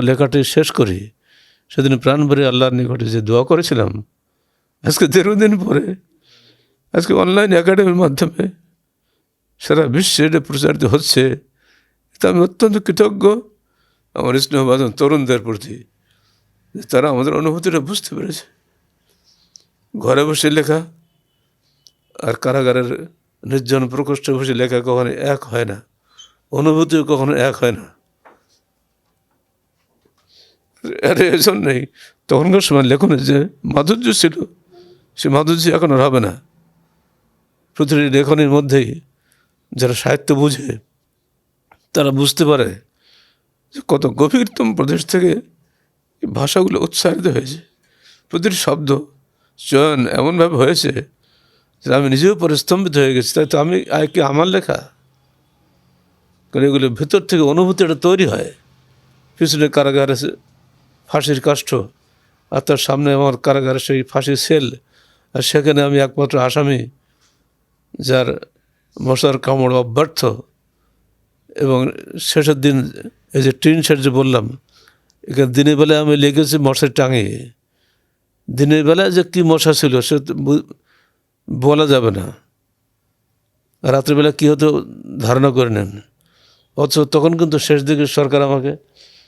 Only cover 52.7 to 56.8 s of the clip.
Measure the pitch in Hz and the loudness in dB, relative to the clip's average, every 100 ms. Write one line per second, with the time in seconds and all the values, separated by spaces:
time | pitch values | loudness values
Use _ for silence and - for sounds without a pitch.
52.7 | 180 185 143 135 127 117 160 147 151 156 | -2 0 0 2 0 -2 -2 0 0 0
53.7 | 185 - 156 151 185 139 147 185 190 - | -2 -2 -4 -2 -2 0 0 0 -2 -2
54.7 | - - _ _ _ _ _ _ _ _ | -6 -10 _ _ _ _ _ _ _ _
55.7 | _ _ _ _ _ _ _ _ 135 139 | _ _ _ _ _ _ _ _ 0 2
56.7 | 139 | 2